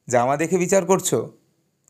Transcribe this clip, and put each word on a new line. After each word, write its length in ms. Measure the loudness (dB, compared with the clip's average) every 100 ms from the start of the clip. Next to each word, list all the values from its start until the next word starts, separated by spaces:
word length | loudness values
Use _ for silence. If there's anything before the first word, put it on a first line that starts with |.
| -2
জামা 280 | 0 2 0
দেখে 200 | 0 0
বিচার 280 | 2 0 2
করছো? 520 | 0 0 -4 -4 -14 _ _ _ _ _